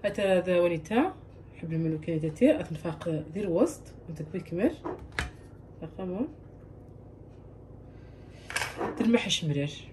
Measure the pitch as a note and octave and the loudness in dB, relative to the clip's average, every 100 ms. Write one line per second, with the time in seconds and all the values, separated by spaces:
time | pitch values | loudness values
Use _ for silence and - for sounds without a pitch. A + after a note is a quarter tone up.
0 | G#3 G3 G3 F#3 F3+ F3 F3 E3 - A3+ | 0 2 4 4 6 6 6 2 2 4
1 | F4+ - - - - - E3 D#3+ D#3+ D#3 | 4 0 -16 -18 -18 -12 -4 0 0 0
2 | D#3 D#3+ D#3+ D3+ C4 G3+ - D#3+ F3 D#3 | -2 0 -2 6 6 6 0 -6 -6 -4
3 | F3 D#3 D3+ F3 G3+ E3+ D#4+ - - - | -2 -2 -4 -4 0 4 4 2 -14 -16
4 | - D#3+ D#3 F#3+ - E3+ B3+ - - - | -14 -10 -6 -6 -6 2 2 2 -8 -10
5 | - - - - - - - - D#3+ - | -8 -6 -6 -10 -18 -20 -18 -14 -12 -8
6 | F#3 F#3 D4+ - - - - - - - | -6 -4 -4 -6 -18 -18 -18 -18 -18 -18
7 | - - - - - - - - - - | -20 -20 -20 -20 -20 -20 -18 -18 -18 -18
8 | - - - - - - - - - - | -18 -18 -20 -18 -6 -4 -4 -2 -4 2
9 | A3 A#3 G3 - D#3+ C#3+ C#3+ - - | 4 4 4 -2 0 0 -2 -6 -14